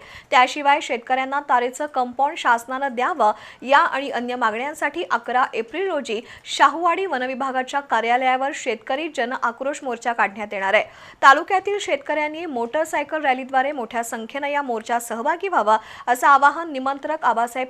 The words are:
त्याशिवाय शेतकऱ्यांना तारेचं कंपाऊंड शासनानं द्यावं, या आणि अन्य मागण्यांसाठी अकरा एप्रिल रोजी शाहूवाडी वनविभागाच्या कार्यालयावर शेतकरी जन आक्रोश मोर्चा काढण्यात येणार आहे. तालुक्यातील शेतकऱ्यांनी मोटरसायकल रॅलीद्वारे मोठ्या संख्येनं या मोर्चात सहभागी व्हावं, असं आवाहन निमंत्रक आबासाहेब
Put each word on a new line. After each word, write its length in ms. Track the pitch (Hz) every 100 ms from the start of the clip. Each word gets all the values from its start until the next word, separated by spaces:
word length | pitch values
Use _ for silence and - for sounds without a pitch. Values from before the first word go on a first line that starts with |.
| - - -
त्याशिवाय 480 | 277 262 302 277 285
शेतकऱ्यांना 580 | 302 247 - 262 262 277
तारेचं 460 | 285 247 240 254 302
कंपाऊंड 520 | 269 247 247 269 330
शासनानं 500 | 285 233 233 262 277
द्यावं, 400 | 240 262 339 220 214 - -
या 180 | 240 277
आणि 300 | 339 262 277
अन्य 260 | - 247 247
मागण्यांसाठी 680 | 226 214 277 311 294 330 -
अकरा 340 | 240 240 247 269
एप्रिल 360 | - 226 302 381
रोजी 320 | 311 240 220 - - - -
शाहूवाडी 480 | 294 294 349 349 381
वनविभागाच्या 760 | 269 254 254 269 262 254 285
कार्यालयावर 720 | 277 226 226 247 262 254 269 302
शेतकरी 540 | 277 226 - 269 320 294
जन 160 | 233 254
आक्रोश 360 | 233 233 269 294
मोर्चा 300 | 277 233 247
काढण्यात 340 | 233 202 202 208
येणार 220 | 202 196
आहे. 100 | 208 - - - -
तालुक्यातील 560 | - 277 339 381 381 403
शेतकऱ्यांनी 640 | 381 330 - 302 302 311 339
मोटरसायकल 760 | 247 233 302 320 320 294 311
रॅलीद्वारे 500 | 294 254 254 269 269
मोठ्या 320 | 294 220 233
संख्येनं 440 | 233 240 226 277 285
या 140 | 285
मोर्चात 380 | 277 226 226 240
सहभागी 480 | 240 226 240 339 392
व्हावं, 300 | 339 214 214 - - -
असं 200 | 254 311
आवाहन 440 | 269 285 285 339
निमंत्रक 520 | 269 262 277 302 311
आबासाहेब 440 | - 226 240 262 254